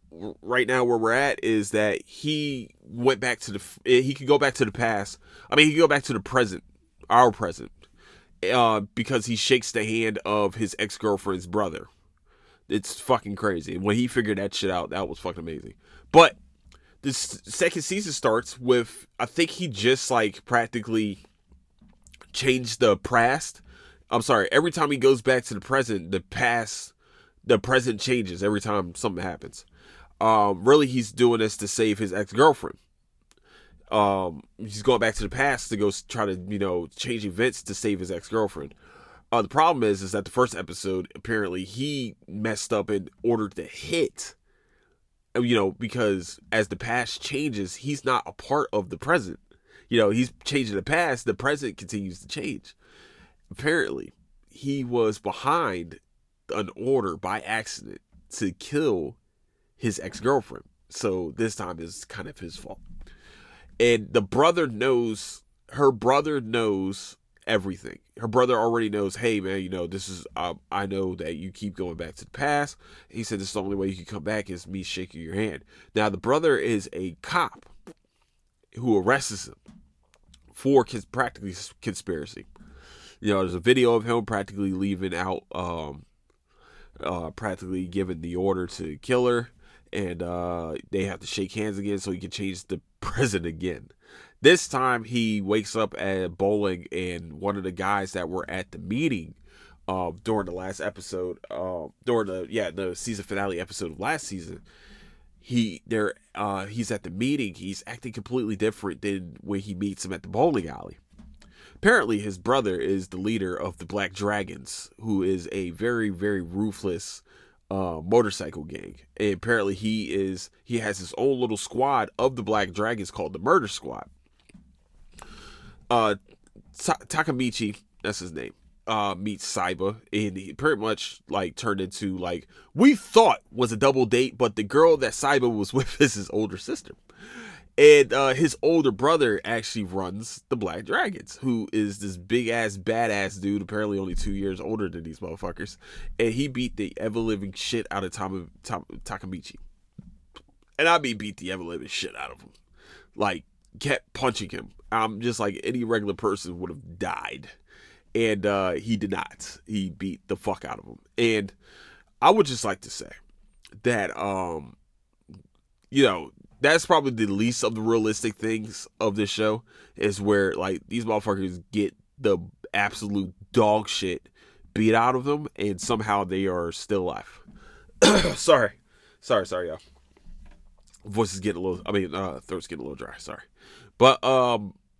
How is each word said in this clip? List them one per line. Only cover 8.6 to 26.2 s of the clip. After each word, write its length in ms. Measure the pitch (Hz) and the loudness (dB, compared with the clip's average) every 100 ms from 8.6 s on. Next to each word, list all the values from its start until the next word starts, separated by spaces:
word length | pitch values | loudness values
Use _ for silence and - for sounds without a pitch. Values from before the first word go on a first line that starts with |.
| 117 107 101 - | 4 4 0 -4
because 320 | 117 127 117 | 0 0 0
he 80 | 113 | -2
shakes 380 | - 127 - | 4 4 2
the 120 | 117 107 | -4 -2
hand 340 | 110 113 104 - | 0 0 -2 0
of 300 | 104 98 110 | 2 2 0
his 200 | 104 - | -4 -2
ex-girlfriend's 680 | 104 - 110 98 101 92 87 | -6 -2 0 0 0 -4 -2
brother. 400 | 104 95 78 - _ _ _ _ _ _ _ - | -2 -2 -4 -12 _ _ _ _ _ _ _ -4
It's 320 | 107 - - | -4 -2 -6
fucking 360 | - 120 101 98 | 0 0 0 -4
crazy. 380 | 104 87 76 87 | -2 -2 -4 -4
And 100 | 101 | 0
when 120 | 110 | 2
he 100 | 123 | 2
figured 320 | 127 107 95 | 0 0 -2
that 160 | 98 - | -4 -4
shit 160 | 98 | -2
out, 200 | 90 87 | -2 -4
that 180 | 92 95 | -4 -6
was 100 | - | -6
fucking 220 | 90 85 | -8 -8
amazing. 340 | 82 78 - - _ - - | -8 -10 -12 -20 _ -20 6
But 240 | 151 165 - - _ _ - _ _ | 10 10 6 -12 _ _ -20 _ _
this 380 | 139 127 - - - | -4 -4 -6 -10 -12
second 380 | - 175 170 | 0 0 0
season 300 | 143 190 196 | -2 -4 -4
starts 440 | 139 131 113 123 127 | -2 2 2 0 -2
with, 520 | 123 123 117 - - - | 4 4 4 -6 -16 -6
I 80 | 120 | -4
think 240 | - 170 | 0 -2
he 160 | - 180 | -2 -8
just, 460 | 98 113 131 - | 0 2 2 2
like, 320 | 123 107 - - | 2 2 -2 0
practically 800 | 120 117 117 107 113 107 95 - _ _ - _ _ - _ - - - | 0 2 -2 -2 0 0 -4 -12 _ _ -20 _ _ -20 _ -20 -20 -12
changed 460 | - 135 127 117 110 | -2 2 2 0 4
the 180 | 120 95 | 4 4
past. 680 | - 120 120 147 - - - - - - _ | 4 4 4 2 -4 -12 -20 -20 -20 -20 _
I'm 120 | 120 | -2
sorry, 260 | 113 117 95 | 4 4 4
every 180 | 139 170 | 0 -2
time 220 | 170 147 | 0 0
he 40 | 139 | 4
goes 260 | 131 131 | 4 4
back 200 | 131 127 - | 4 0 0
to 80 | 104 | -8
the 60 | |
present, 520 | - 135 117 101 85 | -2 -2 0 -4 -4
the 80 | 95 | -4